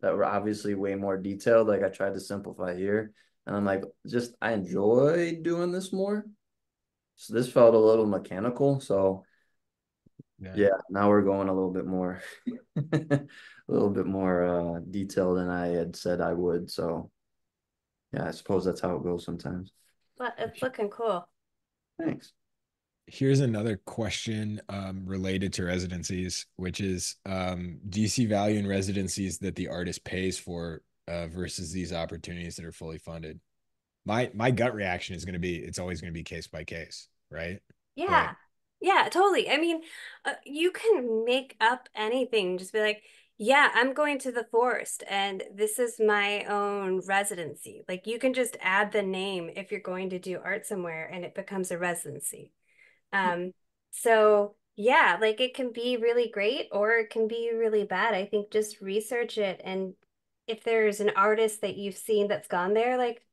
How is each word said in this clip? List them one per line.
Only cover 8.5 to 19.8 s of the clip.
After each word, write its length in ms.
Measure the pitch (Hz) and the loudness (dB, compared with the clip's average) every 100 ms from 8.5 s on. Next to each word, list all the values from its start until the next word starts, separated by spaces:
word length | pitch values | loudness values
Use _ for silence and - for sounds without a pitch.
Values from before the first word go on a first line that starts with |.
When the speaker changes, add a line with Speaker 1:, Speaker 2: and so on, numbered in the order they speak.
| 120 139 135 | 0 2 2
Speaker 1:
so 440 | - 98 95 95 - _ _ _ _ _ _ _ _ _ - _ | 0 2 2 0 -8 _ _ _ _ _ _ _ _ _ -20 _
Speaker 2:
Yeah. 160 | 95 92 | -8 4
Speaker 1:
yeah, 140 | 101 95 - | 4 4 0
now 200 | 98 101 | 2 6
we're 140 | 104 | 6
going 240 | 98 98 98 | 6 2 0
a 60 | |
little 180 | 95 92 | 0 0
bit 140 | 92 - | -2 -2
more, 360 | 92 90 92 - - - | -2 -2 -4 -12 -10 -10
<laughs> 480 | - - - 139 | -10 -8 -6 -2
a 280 | 156 156 139 - - - - - | -2 2 -2 -2 -18 -20 -20 -2
little 220 | - 104 | 0 2
bit 160 | 95 90 | 0 -2
more, 380 | 98 92 90 90 87 85 85 | 0 2 2 2 2 -2 -4
uh, 20 | 85 | -6
detail 440 | 98 98 - 90 | -6 -4 0 2
than 160 | 90 90 | 2 0
I 180 | 90 87 | -2 -2
had 280 | 87 85 - | -2 -2 -4
said 240 | - 87 | -4 0
I 120 | 85 | 0
would, 360 | 85 87 87 87 | 0 0 -2 -4
so 400 | - 85 82 82 _ _ _ _ _ _ _ _ _ _ | -6 -4 -4 -8 _ _ _ _ _ _ _ _ _ _
yeah, 140 | - 85 | -6 -6
I 40 | |
suppose 340 | 80 - 98 92 | -8 0 0 2
that's 160 | 85 | -2
how 140 | 92 82 | -2 -2
it 80 | |
goes 220 | 85 87 85 | -2 -4 -6
sometimes. 460 | 85 - 90 95 _ | -10 -8 -8 -10 _